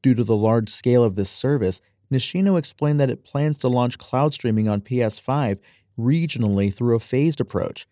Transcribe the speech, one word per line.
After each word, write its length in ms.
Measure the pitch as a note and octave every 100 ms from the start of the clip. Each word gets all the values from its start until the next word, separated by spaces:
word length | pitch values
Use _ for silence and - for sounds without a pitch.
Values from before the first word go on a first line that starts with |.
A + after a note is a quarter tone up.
Due 140 | C3+
to 80 | A#2
the 120 | A2+
large 360 | G#2+ A2 A#2 A2
scale 320 | - B2 A#2+
of 100 | A#2
this 160 | F#2+ F#2+
service, 520 | - C3+ C#3+ F#2 - _ _ _
Nishino 460 | C3 - F3 G3 F3+
explained 420 | D3 - D3 D3
that 120 | C3+
it 120 | A#2
plans 360 | _ C#3 D3+ D3
to 80 | C3
launch 320 | B2 B2 -
cloud 340 | - B2+ D3+
streaming 340 | - A#2+ A2 G#2+
on 140 | G#2
P 220 | G2+ B2
S 160 | A2+ -
five 400 | - C#3+ B2 G2 _ _ _ -
regionally 760 | A#2 D#3+ E3 C#3 G#2+ G2 G2+
through 220 | - A#2+
a 40 | A2+
phased 400 | - B2+ D#3+ D#3
approach. 480 | A#2 G2+ - - -